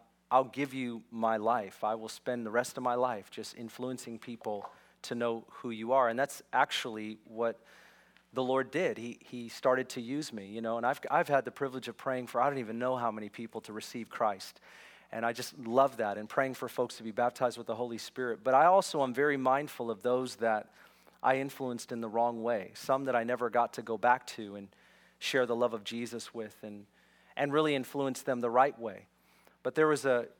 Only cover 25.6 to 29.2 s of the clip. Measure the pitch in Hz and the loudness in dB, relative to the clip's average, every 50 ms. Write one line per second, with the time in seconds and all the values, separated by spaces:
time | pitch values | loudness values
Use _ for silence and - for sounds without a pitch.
25.6 | 123 120 113 110 101 - 117 117 120 120 120 113 - - - 117 110 104 - - | 2 2 0 -2 -6 -8 -8 -8 -8 -8 -8 -10 -12 -12 -12 -12 -12 -12 -12 -14
26.6 | - 107 104 101 101 - _ _ _ _ _ _ _ _ - - 139 147 139 156 | -14 -14 -14 -14 -16 -20 _ _ _ _ _ _ _ _ -4 -2 -2 2 2 4
27.6 | 156 156 143 135 123 - - 139 139 135 127 - - 139 131 120 120 120 117 123 | 4 4 2 2 0 -2 -2 -2 0 0 -2 -2 -2 -2 -2 0 0 4 6 6
28.6 | 135 147 127 117 117 110 92 98 98 _ _ _ | 6 6 4 -2 -8 -10 -10 -10 -16 _ _ _